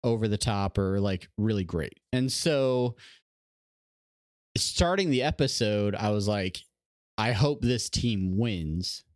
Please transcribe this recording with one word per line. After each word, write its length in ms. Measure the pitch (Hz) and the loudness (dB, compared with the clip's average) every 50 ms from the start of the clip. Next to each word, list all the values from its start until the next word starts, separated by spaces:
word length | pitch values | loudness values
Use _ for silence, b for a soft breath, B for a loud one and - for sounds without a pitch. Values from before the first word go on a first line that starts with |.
over 240 | - 123 117 110 110 | 2 0 2 2 2
the 120 | 110 104 101 | 0 0 2
top 380 | - 123 107 101 98 95 - - | 2 0 2 2 0 0 0 0
or, 200 | 98 95 95 101 | 0 2 2 2
like, 280 | 101 101 95 90 - - _ - | 2 0 0 -2 -6 -10 _ -2
really 260 | 104 110 107 101 92 | 0 0 0 0 -2
great. 360 | 82 - 82 73 - - _ _ _ | -2 -2 -4 -4 -4 -8 _ _ _
And 180 | - 127 127 131 | -2 0 0 0
so 640 | 120 - - 170 151 139 135 131 127 127 123 123 117 B B B B B B _ _ _ _ _ _ _ _ _ _ _ _ _ _ _ _ _ _ _ _ _ _ _ _ _ _ | -2 0 0 2 2 2 2 2 2 2 0 0 -2 B B B B B B _ _ _ _ _ _ _ _ _ _ _ _ _ _ _ _ _ _ _ _ _ _ _ _ _ _
starting 540 | - - - - - 185 170 180 196 196 170 | -2 -2 -2 0 0 0 2 2 0 0 2
the 120 | 135 123 | 2 2
episode, 720 | - 151 156 - 147 127 - - 117 104 104 104 104 104 98 | 0 0 0 0 -2 -2 0 -2 0 0 0 0 0 0 -2
I 160 | - 107 104 | -2 -2 0
was 160 | 107 104 101 104 | 0 0 0 0
like, 340 | 104 101 95 95 - - - _ _ _ _ _ _ _ _ _ _ | 0 0 -2 -4 -4 -8 -18 _ _ _ _ _ _ _ _ _ _
"I 160 | - 107 117 | -2 0 0
hope 300 | 123 98 131 143 147 - | 2 2 2 2 2 0
this 260 | - 120 123 117 - - | 0 0 0 0 -2 -4
team 480 | - - - 120 110 98 95 92 92 | -4 -2 0 0 0 0 0 0 0
wins." 680 | 101 117 120 104 87 80 76 78 87 92 - - - _ _ _ | 0 0 0 -2 -2 -4 -4 -4 -4 -4 -6 -8 -10 _ _ _